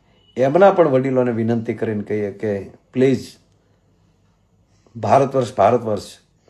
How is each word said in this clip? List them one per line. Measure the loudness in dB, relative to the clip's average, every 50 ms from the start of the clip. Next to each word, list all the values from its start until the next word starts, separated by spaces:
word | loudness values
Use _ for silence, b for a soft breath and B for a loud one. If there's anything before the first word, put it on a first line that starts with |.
| _ _ _ _ _ _ _
એમના | -2 -2 2 4 6 6 6
પણ | 6 4 2
વડીલોને | 2 2 0 0 0 0 0 0 0
વિનંતી | -2 -2 -2 -2 -2 -4 -4 -6 -6
કરીને | -6 -6 -4 -4 -6 -6
કહીએ | -6 -6 -4 -4 -6
કે | -8 -8 -6 -6 -6 -6 -8 -12 -18 _ _ _ _
પ્લીઝ, | 0 2 2 2 -2 -4 -12 -20 _ _ _ _ _ _ _ _ _ _ _ _ _ _ _ _ _ _ _ _ _ _ _ _ _ _ _ _ _ _ _ _
ભારત | -10 -2 2 2 2 2 2 0
વર્ષ, | -2 -2 -2 0
ભારત | 2 2 4 4 2
વર્ષ, | -2 -4 -6 -6 -8 -14 -20 _ _ _ _ _ _ _